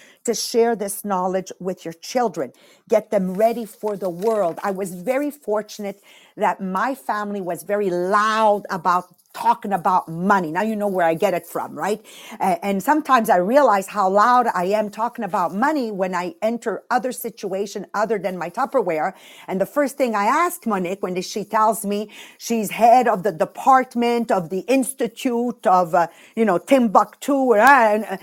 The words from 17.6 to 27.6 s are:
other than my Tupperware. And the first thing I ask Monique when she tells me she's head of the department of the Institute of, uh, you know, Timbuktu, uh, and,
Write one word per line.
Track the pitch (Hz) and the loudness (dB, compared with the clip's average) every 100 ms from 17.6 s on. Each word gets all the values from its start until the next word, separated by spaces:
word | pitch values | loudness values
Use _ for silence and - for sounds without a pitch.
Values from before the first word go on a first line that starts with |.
| 208 208 170 | -6 -10 -6
other | 196 220 214 | -4 -2 -2
than | 185 185 | -4 -6
my | 165 | -8
Tupperware. | 233 262 269 180 156 180 - - - - | -6 -2 0 0 -2 -2 -6 -20 -16 -6
And | 285 | -4
the | 294 | -2
first | 294 269 - | 0 -2 0
thing | 254 | -2
I | 208 208 | 0 2
ask | 294 349 - 233 | 2 0 -2 -4
Monique | 196 170 196 | -2 -4 -6
when | 190 185 | -6 -6
she | 180 214 | -6 -8
tells | 185 220 220 220 | -4 2 2 0
me | 196 202 208 - - - | -2 -4 -6 -14 -20 -12
she's | - 233 196 | -4 -4 -2
head | - 233 254 233 | 2 6 6 4
of | 208 | 0
the | 190 | -2
department | 160 185 - 262 262 254 240 240 233 233 | -2 -4 0 4 4 4 -2 0 0 0
of | 190 160 | -2 -2
the | 185 | -6
Institute | 180 269 247 - 240 - 262 233 240 233 214 | 0 0 0 -4 -6 -4 -4 -2 -2 -2 2
of, | 185 170 175 | 4 4 2
uh, | 165 - - 220 | 0 -4 -8 0
you | |
know, | 220 175 | 2 2
Timbuktu, | - 269 233 214 208 - - 277 254 | 4 2 4 4 2 -4 -2 0 4
uh, | |
and, | 208 | 6